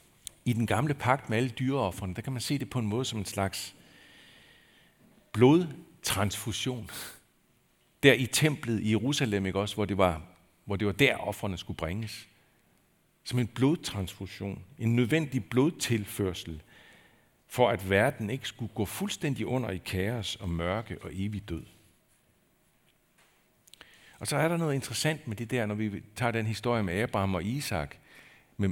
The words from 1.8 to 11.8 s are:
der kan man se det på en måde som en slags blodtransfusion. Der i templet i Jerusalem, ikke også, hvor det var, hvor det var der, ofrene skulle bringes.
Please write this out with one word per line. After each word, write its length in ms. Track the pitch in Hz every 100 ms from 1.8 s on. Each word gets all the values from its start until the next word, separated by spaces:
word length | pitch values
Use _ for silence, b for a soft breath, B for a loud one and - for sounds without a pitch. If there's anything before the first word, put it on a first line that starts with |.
| 104 90 95 90
der 60 |
kan 120 | 117
man 80 | 131
se 160 | - 143
det 120 | 117
på 100 | 131
en 80 | 110
måde 180 | 110 131
som 140 | 113
en 60 | 95
slags 500 | - 98 - - - B B B B B B B B B B B B - - _
blodtransfusion. 1600 | 107 127 165 170 - - - - - 101 - - 104 131 127 98 - - - _ _ _ _ _ _ _ _
Der 100 | 143
i 120 | 120 127
templet 560 | - 156 143 117 110
i 80 | 110
Jerusalem, 560 | 107 120 147 127 101 95
ikke 140 | 92
også, 160 | 101 -
hvor 100 | 101
det 120 | 98
var, 240 | 92 80 82 - _ _ -
hvor 100 | 98
det 120 | 104
var 60 |
der, 220 | 95 139 -
ofrene 420 | - 104 107 87
skulle 200 | -
bringes. 500 | -